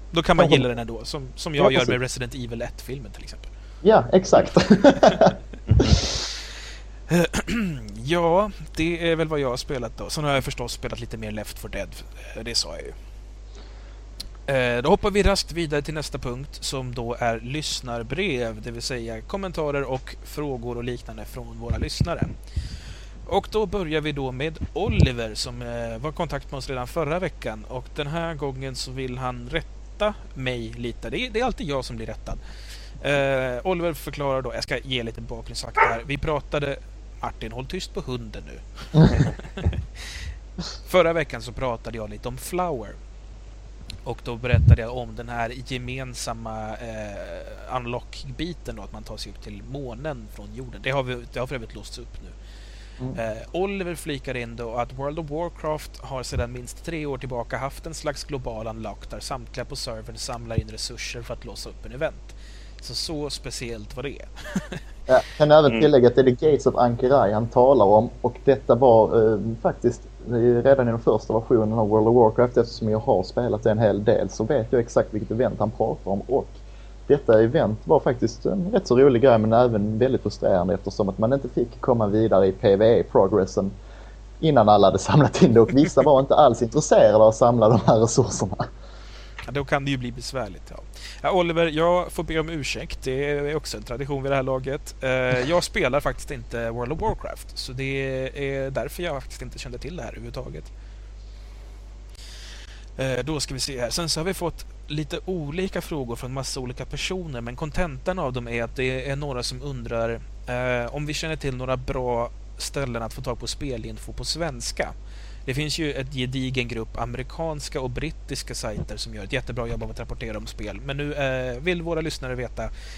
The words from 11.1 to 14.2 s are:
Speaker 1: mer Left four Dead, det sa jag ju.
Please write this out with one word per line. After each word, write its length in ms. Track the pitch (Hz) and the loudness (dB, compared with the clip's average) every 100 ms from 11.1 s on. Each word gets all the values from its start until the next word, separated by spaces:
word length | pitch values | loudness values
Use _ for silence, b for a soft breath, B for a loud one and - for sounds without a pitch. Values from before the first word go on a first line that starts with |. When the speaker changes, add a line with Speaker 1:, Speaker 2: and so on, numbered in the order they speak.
| 113 | -8
Speaker 1:
mer 140 | 107 | -8
Left 280 | 107 104 - | -8 -8 -10
four 100 | 113 | -10
Dead, 200 | 101 95 - - - - - | -8 -8 -10 -16 -16 -14 -10
det 100 | 113 | -4
sa 140 | 113 76 80 | -4 -4 -8
jag 60 | |
ju. 100 | 69 - - - - - b b b b b b b - | -12 -14 -14 -16 -16 -16 b b b b b b b -14